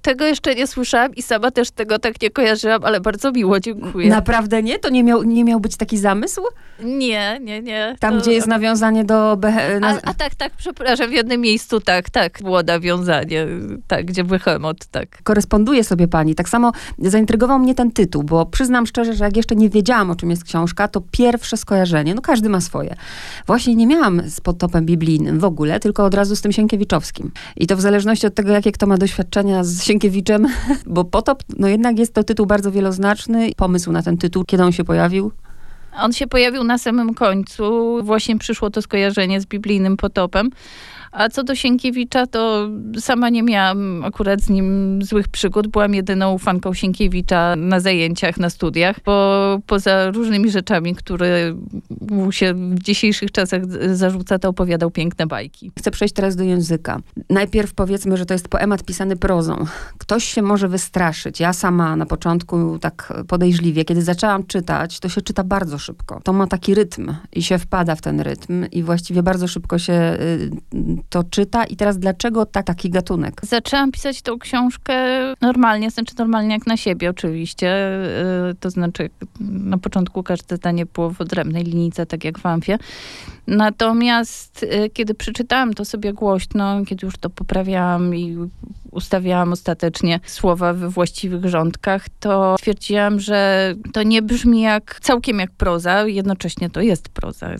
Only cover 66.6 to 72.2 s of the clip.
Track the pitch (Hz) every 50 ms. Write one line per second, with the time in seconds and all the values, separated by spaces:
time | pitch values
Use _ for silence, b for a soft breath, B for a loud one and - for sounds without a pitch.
66.6 | - 196 196 214 208 - - - - - 147 160 - - - 175 170 - 185 180
67.6 | 180 - 202 185 175 170 156 - - 147 147 151 151 147 139 - - - 180 180
68.6 | 170 - - 175 165 170 170 175 - - 175 180 175 185 185 180 180 175 - 170
69.6 | 175 - 175 170 - - 175 170 165 165 - - 156 170 165 - - - - -
70.6 | - - 233 202 - 160 170 170 - - - 175 170 175 - 202 202 196 - 233
71.6 | 220 - 185 - 208 208 196 180 185 190 185 -